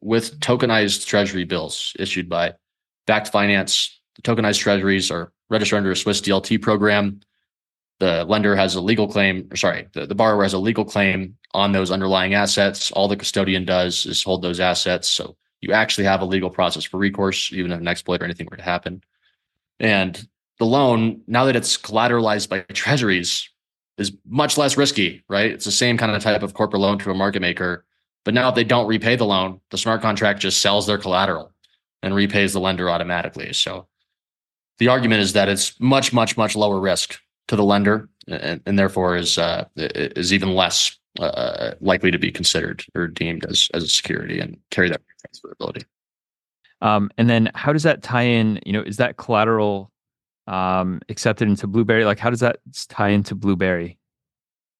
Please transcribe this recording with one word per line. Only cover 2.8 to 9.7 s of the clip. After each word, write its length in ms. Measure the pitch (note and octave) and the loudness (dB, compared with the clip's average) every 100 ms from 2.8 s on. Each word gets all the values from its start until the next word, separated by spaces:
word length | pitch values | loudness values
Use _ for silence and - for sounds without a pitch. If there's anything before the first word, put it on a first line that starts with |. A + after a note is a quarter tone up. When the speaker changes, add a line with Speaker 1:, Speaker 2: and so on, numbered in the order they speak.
| _ _ - | _ _ 0
Speaker 1:
Bakkt 220 | G#2+ - | 0 0
Finance. 680 | G#2 G2+ G2 F#2 - - - _ - | 0 2 2 0 -2 -2 -8 _ -8
The 60 | |
tokenized 380 | A#2 A#2 G#2+ G2+ | -2 0 2 2
treasuries 500 | - G2+ G2 G2 F#2 | 2 2 2 0 0
are 220 | E2+ E2+ _ - | -4 -8 _ -4
registered 280 | A2 G2+ G#2+ | -2 0 0
under 140 | G2 | 0
a 40 | F2+ | 0
Swiss 260 | - G2+ | 0 -2
D 100 | - | 0
L 100 | G2 | 0
T 160 | - A2+ | 2 0
program. 640 | G#2+ G#2 G#2 G#2 G2+ G2+ _ _ _ _ _ _ _ - | 2 2 4 2 0 -4 _ _ _ _ _ _ _ -2
The 260 | F#2 E2+ E2+ | 0 0 0
lender 300 | G#2+ G#2 G2 | 2 2 2
has 200 | F#2+ F2+ | 2 0
a 60 | |
legal 260 | F2+ A2+ G#2 | 0 2 0
claim, 400 | G#2 G2 F#2 F2+ | 2 2 0 -6
or 60 | - | -4
sorry, 320 | F#2+ | -2